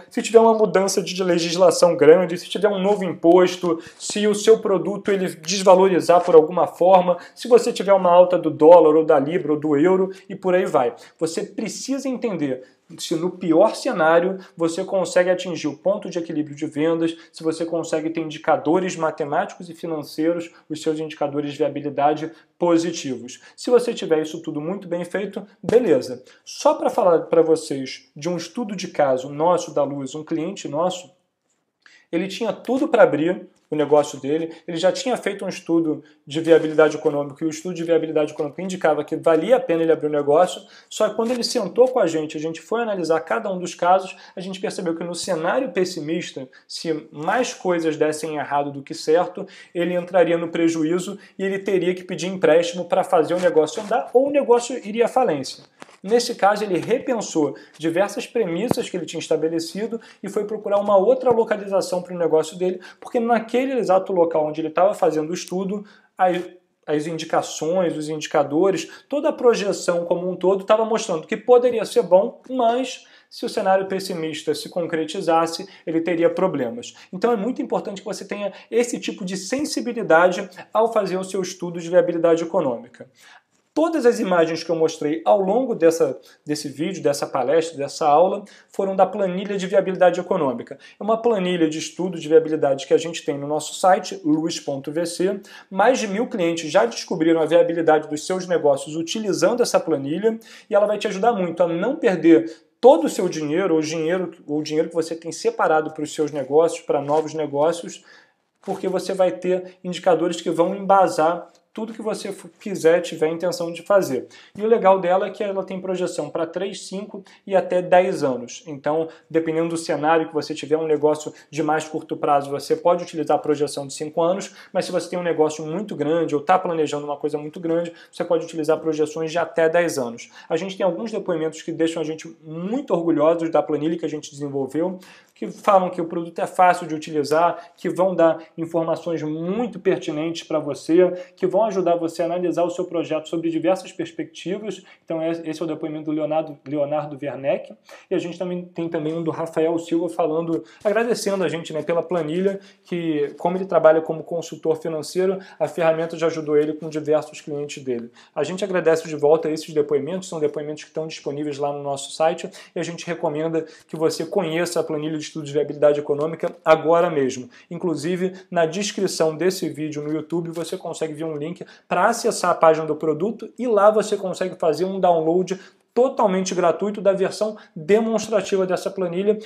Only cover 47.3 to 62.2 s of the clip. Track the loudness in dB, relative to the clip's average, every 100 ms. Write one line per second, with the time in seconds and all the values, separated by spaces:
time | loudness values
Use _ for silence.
47.3 | 0 -2 -4 -2 0 0 2 0 0 -6
48.3 | -6 -2 -2 -2 -6 -12 -6 2 2 2
49.3 | -4 -14 -16 -10 -4 -2 -2 0 2 4
50.3 | 2 -2 0 0 2 0 -2 -4 -12 -14
51.3 | -6 -4 -4 0 0 0 -2 -6 -6 -6
52.3 | 2 4 6 4 -2 -2 0 2 2 2
53.3 | 2 2 4 2 -2 -2 -2 2 2 4
54.3 | 2 4 2 2 -6 -4 0 0 2 0
55.3 | 0 -6 -14 -20 _ -20 -16 0 0 0
56.3 | 0 2 2 0 -2 0 -2 -2 -4 -2
57.3 | 0 -2 -2 -16 -6 -2 0 -2 -4 -6
58.3 | -2 -2 -2 -2 -4 -4 -8 -8 -10 -2
59.3 | -2 0 -4 -6 -8 -8 -8 -12 -14 -8
60.3 | -6 -4 -6 -2 0 4 4 4 4 4
61.3 | 2 2 -2 -2 -2 0 -4 -6 -4